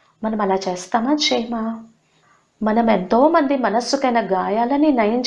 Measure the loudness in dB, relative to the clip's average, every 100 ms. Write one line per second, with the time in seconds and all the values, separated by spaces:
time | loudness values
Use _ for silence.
0 | _ _ -6 -2 -2 -2 -2 -8 -4 -4
1 | 0 0 0 -2 -4 -6 -6 -8 -12 _
2 | _ _ _ _ _ _ 0 2 2 2
3 | 2 2 4 4 2 0 0 -2 -2 -2
4 | 0 0 0 -2 -2 -2 0 2 2 2
5 | 2 0